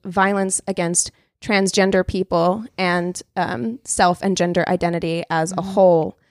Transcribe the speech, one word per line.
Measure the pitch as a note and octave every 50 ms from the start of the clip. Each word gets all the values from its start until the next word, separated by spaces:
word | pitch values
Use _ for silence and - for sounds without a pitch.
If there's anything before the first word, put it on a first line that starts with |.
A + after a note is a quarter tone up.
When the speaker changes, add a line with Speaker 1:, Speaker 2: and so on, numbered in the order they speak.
| -
Speaker 1:
violence | F#3+ E3+ G3+ F#3+ G3 G3+ G3 G3 F#3+ F#3 - -
against | - F#3+ - F3 E3+ F3 - - - - _ _ _ _ _ -
transgender | - G#3 G3 G3 F#3 - G3+ F#3+ F#3+ F#3+ F#3 F#3
people | - - F#3 F#3+ - F3 E3+ E3 F3 F#3 A3 A3 - - -
and, | F#3 F3+ F3 F3+ F3 F3 F3 - - _ -
um, | F#3+ F3 - - A#2 E3 A3+ A#3 - _
self | - - - G3 F3+ F3+ - -
and | G3 F#3
gender | - F3 F3 E3+ F3+ E3
identity | - F#3 F3+ - E3+ E3+ E3+ F3+ E3 E3 E3+ - -
as | E3 D#3+ D#3+ E3 F#3
a |
Speaker 2:
Mm-hmm. | F#3+ F#3 F#3+ F#3+
Speaker 1:
whole. | G3+ F#3+ F3+ F3 D#3+ E3 F#3 - _ _ _